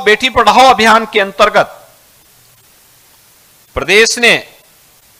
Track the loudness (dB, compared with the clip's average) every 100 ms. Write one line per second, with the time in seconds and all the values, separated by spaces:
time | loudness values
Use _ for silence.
0 | 0 -2 -2 -2 0 2 2 2 2 0
1 | 0 -4 -4 -2 0 0 -4 -8 -20 _
2 | _ _ _ _ _ _ _ _ _ _
3 | _ _ _ _ _ _ _ -8 -2 0
4 | 0 0 0 -2 -4 -20 _ _ _ _
5 | _